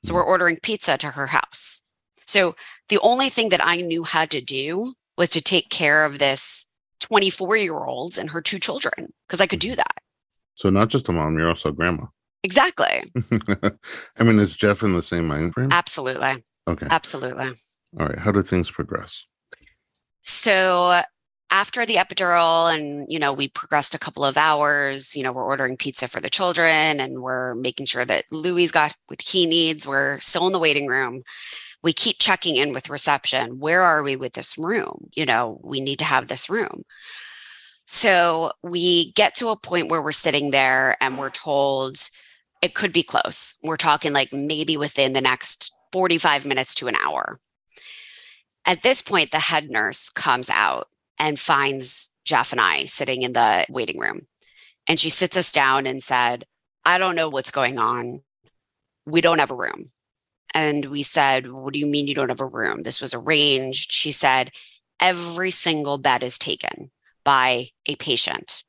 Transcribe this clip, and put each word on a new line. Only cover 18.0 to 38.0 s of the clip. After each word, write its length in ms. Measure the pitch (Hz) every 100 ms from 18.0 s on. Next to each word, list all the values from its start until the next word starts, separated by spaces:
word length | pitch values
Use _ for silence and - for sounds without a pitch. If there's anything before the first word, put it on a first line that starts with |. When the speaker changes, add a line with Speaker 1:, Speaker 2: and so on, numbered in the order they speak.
| 78
Speaker 2:
right. 120 | 76
How 140 | 90
did 160 | 101 92
things 220 | 90 82
progress? 540 | - - - - - - _ _ - _ _ _ _ _ _
Speaker 1:
So 800 | - - 233 190 185 180 180 175 - _ _ _ _
after 360 | 190 202 - 226
the 100 | 220
epidural 760 | 226 180 185 175 170 165 165
and, 320 | 160 147 143 143
you 100 | 160
know, 140 | 143
we 160 | 139 135
progressed 460 | - - 151 139
a 40 | 156
couple 260 | - -
of 120 | 143 135
hours, 800 | 156 151 147 147 139 135 135
you 80 | 147
know, 80 | 131
we're 140 | 127
ordering 320 | 120 135 131 127
pizza 320 | - - 123
for 120 | 92
the 100 | 92
children 680 | - 185 170 165 156 156 147
and 220 | 131 131
we're 320 | 127 127 127
making 320 | 120 131 - 139
sure 180 | 123 123
that 180 | 92 -
Louis 400 | 156 165 175 170
got 260 | 160 151 - _
what 160 | -
he 240 | - 190 170
needs. 400 | 165 160 156 143
We're 320 | 135 139 139
still 260 | - 180 180
in 60 |
the 60 | 190
waiting 280 | 160 143 143
room. 360 | 131 131 127 127 - - - - -
We 100 | 165
keep 240 | 160 - -
checking 380 | - 190 175 139
in 160 | 147
with 160 | 131 -
reception. 680 | 143 - 139 - 131 120 127
"Where 240 | 147 175
are 200 | 180 156
we 140 | 143 135
with 160 | 131
this 240 | - - -
room? 540 | 165 220 - 50 -
You 140 | - 147
know, 340 | 117 120 107
we 180 | - 139
need 180 | 135 139
to 60 | 156
have 200 | 131 117
this 220 | 131 -
room." 360 | 202 208 - - - - - - - - - - _
So 680 | - -